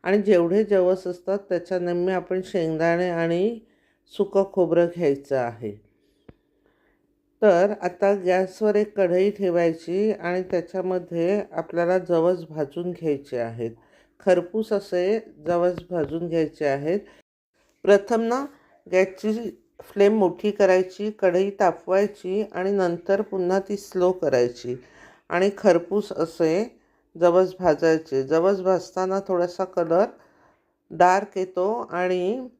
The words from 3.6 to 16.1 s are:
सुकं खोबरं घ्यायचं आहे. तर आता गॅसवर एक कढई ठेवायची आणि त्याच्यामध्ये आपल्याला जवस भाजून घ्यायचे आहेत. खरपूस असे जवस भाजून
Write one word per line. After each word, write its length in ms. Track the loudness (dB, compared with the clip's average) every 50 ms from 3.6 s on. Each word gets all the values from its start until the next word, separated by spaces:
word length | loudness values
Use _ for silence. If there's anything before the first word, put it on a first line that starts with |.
| -14 _ _ _ _ _ _ _ _ _ -4
सुकं 260 | -4 -4 0 0 0 0 0 0
खोबरं 320 | -2 0 2 2 2 2 0 -2
घ्यायचं 420 | -2 0 0 0 -2 -4 -4 -4
आहे. 540 | -2 -2 -4 -8 -8 -12 -12 -12 -12 _ _ _ _ _ _ _ _ _ -20 _ _ _ _ _ _ _ _ _ _ _ _ _ _ _ _ _ _ _ _ _ _ 4
तर 300 | 4 6 6 4 2 0 -2
आता 320 | -6 -8 -4 0 0 0 0
गॅसवर 640 | 0 0 0 2 2 0 -2 -4 -2 -2 0 2
एक 220 | 2 0 -2 0
कढई 340 | 0 0 2 2 2 2 0
ठेवायची 800 | 0 -2 -2 0 0 2 2 0 0 -2 -8 -6 -4 -2 0 -2
आणि 320 | -2 -4 -4 -4 -4 -4 -4
त्याच्यामध्ये 1000 | -2 -4 -4 -4 -4 -8 -6 -4 -2 -4 -4 -6 -6 -4 -2 0 0 0 -2 -4 -6
आपल्याला 460 | -8 -8 -8 -6 -4 -2 0 0 0
जवस 460 | 0 0 0 0 2 2 2 0 -2 -6 -12
भाजून 420 | -6 -6 -6 -6 -6 -8 -8 -8
घ्यायचे 460 | -8 -6 -4 -4 -4 -4 -6 -8 -8
आहेत. 340 | -6 -6 -6 -6 -8 -8 -8 -10 _ _ _ _ _ _ _ _ _ 0
खरपूस 460 | 2 2 2 0 -4 -4 -6 -4 -2
असे 640 | -4 -4 -4 -4 -4 -2 0 0 -2 -2 -4 -10 -20 -12 -6
जवस 260 | -2 -2 0 0 0 -2 -4 -10 -6
भाजून 380 | -4 -4 -4 -4